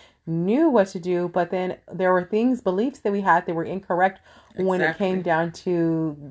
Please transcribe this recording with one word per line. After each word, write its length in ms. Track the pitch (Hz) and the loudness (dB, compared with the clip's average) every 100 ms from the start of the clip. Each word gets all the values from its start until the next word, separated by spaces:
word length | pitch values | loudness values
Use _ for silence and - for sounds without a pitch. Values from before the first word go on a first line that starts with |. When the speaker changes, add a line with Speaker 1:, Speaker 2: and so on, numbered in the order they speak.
| - _ - | -20 _ -6
Speaker 1:
knew 420 | 165 175 247 320 | -2 0 2 4
what 180 | 240 196 | 4 2
to 100 | 190 | -2
do, 300 | 170 175 175 | -2 -2 0
but 200 | 180 175 | -2 -2
then 280 | 185 185 - - | -2 -4 -6 -10
there 220 | 175 185 | -2 2
were 140 | 185 175 | 2 2
things, 340 | 208 240 247 | 0 0 0
beliefs 400 | - 185 254 - | 0 0 -2 -4
that 140 | 214 | -4
we 80 | 202 | 0
had 240 | 190 170 175 | 2 2 2
that 100 | 170 | -4
were 80 | |
incorrect 560 | 165 185 - 175 190 190 _ - _ - | -4 -8 -4 0 2 0 _ -20 _ -4
when 240 | 185 185 | -2 0
it 160 | 160 165 | 0 0
came 220 | 190 185 | -2 -2
Speaker 2:
Exactly. 40 | |
Speaker 1:
down 280 | 175 160 170 | 0 0 0
to 640 | 165 - 175 165 160 160 147 143 | -4 -2 0 2 0 -2 -6 -12